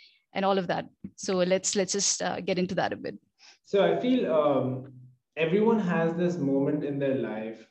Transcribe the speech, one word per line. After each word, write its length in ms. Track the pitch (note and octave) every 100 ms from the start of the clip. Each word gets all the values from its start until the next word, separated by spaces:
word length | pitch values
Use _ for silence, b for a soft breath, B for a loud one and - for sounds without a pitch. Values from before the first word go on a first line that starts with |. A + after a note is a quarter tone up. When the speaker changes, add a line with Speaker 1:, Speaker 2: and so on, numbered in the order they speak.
| b b b
Speaker 1:
and 140 | F3 F#3+
all 120 | G3
of 100 | F3
that? 180 | D#3+ - _ - -
So 160 | - F#3
let's, 400 | F3+ F#3 - G#3
let's 160 | F#3
just, 300 | G3+ - -
uh, 180 | F3+ -
get 180 | F3+ F3+
into 160 | F#3 F3
that 180 | G#2
a 20 | G2+
bit. 200 | - - _ _ b b -
Speaker 2:
So 180 | G3+
I 160 | F3 -
feel, 340 | B3 B3+ F3
um, 600 | D#3+ D3 C3+ B2+ B2+ - - - _ _ -
everyone 440 | E3 G3+ A3 G#3+
has 340 | F3+ E3 E3
this 240 | E3+ F3 -
moment 480 | C#3 C3+ D3 D3+ C#3+
in 140 | C#3
their 160 | C#3 B2
life, 520 | A2 A2 A2 A2+ -